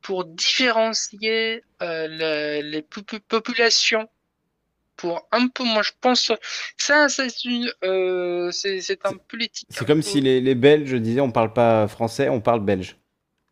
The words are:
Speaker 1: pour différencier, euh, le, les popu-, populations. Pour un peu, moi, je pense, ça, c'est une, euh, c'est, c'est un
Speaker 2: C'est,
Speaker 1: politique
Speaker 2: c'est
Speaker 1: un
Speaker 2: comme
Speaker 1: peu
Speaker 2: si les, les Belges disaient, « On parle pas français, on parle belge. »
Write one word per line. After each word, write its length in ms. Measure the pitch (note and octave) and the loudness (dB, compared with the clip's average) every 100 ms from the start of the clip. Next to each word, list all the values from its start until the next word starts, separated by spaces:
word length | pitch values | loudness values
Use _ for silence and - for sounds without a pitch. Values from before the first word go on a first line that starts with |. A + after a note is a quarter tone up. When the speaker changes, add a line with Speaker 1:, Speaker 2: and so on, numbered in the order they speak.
Speaker 1:
pour 220 | - F#3 E3+ | -6 -6 -6
différencier, 1400 | E3 - - B3+ A3+ A3+ A3 - G3+ A3 A3+ A3+ A3+ - - | -4 -2 2 2 2 2 0 -6 -6 -2 0 -2 -4 -10 -10
euh, 240 | F3 E3 D#3+ | -6 -4 -6
le, 500 | D#3+ D#3+ D3+ D3+ D3+ | -4 -2 -2 -2 -4
les 200 | D3 D#3 | -4 -6
popu-, 380 | D3+ - G3+ A3 | -8 -12 -12 -12
populations. 880 | - A3+ A3 A#3 A#3 - - A3 A3 _ _ _ _ _ _ _ _ - | -2 -2 -2 2 2 2 2 -2 -4 _ _ _ _ _ _ _ _ -8
Pour 300 | E3+ E3+ - | -6 -6 -2
un 160 | A3 B3+ | 0 0
peu, 160 | - | -2
moi, 180 | B3 G#3+ | -2 0
je 100 | G3+ - | -2 0
pense, 320 | B3+ B3 - A3 - - - - | 0 2 0 -2 -6 -12 -10 -6
ça, 300 | - D4 D4 | 2 4 4
c'est 340 | - C4 - | 2 -4 -6
une, 260 | B3 A#3+ A#3+ - | -4 -2 -4 -4
euh, 680 | F#3 F#3+ F#3 F3+ F3+ F3 F3 | -2 0 0 0 -2 -2 -4
c'est, 280 | F3 G3+ F#3+ | -4 -4 -4
c'est 220 | F3 F#3+ G3 | -4 -4 -4
un 40 | |
Speaker 2:
C'est, 120 | F#3+ _ | -6 _
Speaker 1:
politique 420 | A3+ A3+ - - | -8 -8 -10 -14
Speaker 2:
c'est 120 | - | -6
Speaker 1:
un 40 | A2+ | 0
Speaker 2:
comme 120 | D3+ | 2
Speaker 1:
peu 0 | |
Speaker 2:
si 180 | D3+ C#3+ | 2 2
les, 200 | C3+ C3 | 2 4
les 120 | B2+ | 2
Belges 400 | B2+ C3 D3+ C#3 | 4 6 6 4
disaient, « 260 | B2+ A2+ A#2+ | -2 0 0
On 80 | C#3 | 0
parle 200 | A#2 A2 | 2 0
pas 340 | A#2 A#2 A2+ G#2 | 4 4 4 2
français, 400 | - A2+ - C3+ | 0 -4 0 0
on 120 | C3 | 0
parle 180 | A2 A#2 | 2 0
belge. » 360 | G2+ G2 F#2 - _ _ _ _ _ | 2 -2 -2 -14 _ _ _ _ _